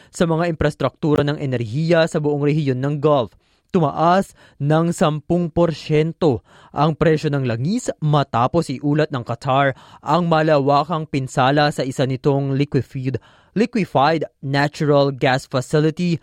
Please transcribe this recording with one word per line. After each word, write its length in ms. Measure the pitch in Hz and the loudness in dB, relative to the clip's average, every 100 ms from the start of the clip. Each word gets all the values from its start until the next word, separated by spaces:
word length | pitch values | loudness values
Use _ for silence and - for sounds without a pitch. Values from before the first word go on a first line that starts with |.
| _ | _
sa 160 | - 170 | -4 0
mga 240 | 160 175 | 0 -2
infrastruktura 720 | 160 147 - 131 - 160 151 | 0 -2 -2 -4 -2 0 0
ng 160 | 143 151 | 0 -2
enerhiya 640 | 143 123 117 123 165 165 | -4 -4 -4 -4 2 2
sa 160 | 160 170 | 2 0
buong 240 | 147 147 | -2 0
rehiyon 400 | 143 151 139 127 | 0 0 0 -2
ng 160 | 139 147 | -2 0
Gulf. 320 | 151 143 107 - _ _ _ | 2 2 0 -8 _ _ _
Tumaas 640 | 185 147 - 160 185 196 _ - _ | 0 0 2 2 2 0 _ -20 _
ng 320 | 139 156 170 | 0 2 2
sampung 560 | 170 165 151 - 175 175 | 0 0 -2 -2 -2 -2
porsyento 960 | 170 170 151 - 151 156 - 170 113 - - - - | 0 0 0 -2 0 0 0 0 0 -6 -20 -12 -2
ang 160 | 151 | 0
presyo 400 | 147 160 156 151 | 0 0 0 0
ng 160 | 143 131 | -2 -2
langis 400 | 113 139 233 - - | -4 -2 -4 -4 -4
matapos 640 | 156 147 135 113 127 170 160 | 0 0 0 0 0 0 -2
iulat 400 | 127 147 147 151 | -4 -2 0 0
ng 160 | 135 | -4
Qatar 480 | 117 117 139 131 139 127 - - | -6 -6 -2 0 0 -2 -12 -12
ang 240 | - 160 170 | -2 0 2
malawakang 800 | 160 156 151 135 143 151 165 160 | 2 4 2 4 2 0 -4 -4
pinsala 640 | 143 131 - 131 147 147 | -6 -4 0 2 2 2
sa 80 | - | -2
isa 240 | 135 135 | -6 -2
nitong 480 | 131 131 151 139 139 | -2 0 0 0 0
liquefied, 640 | 135 143 127 - 135 127 123 - _ _ 180 | -2 0 -2 -4 -6 -6 -6 -10 _ _ -2
liquefied 720 | 233 233 170 143 143 165 - _ | -2 -2 -2 2 2 0 -4 _
natural 640 | 135 139 147 - 147 143 139 | -4 -2 -2 0 2 4 2
gas 400 | 135 143 131 - | 0 0 0 -2
facility, 720 | 135 - 156 156 151 175 170 | -6 0 0 0 0 -2 -2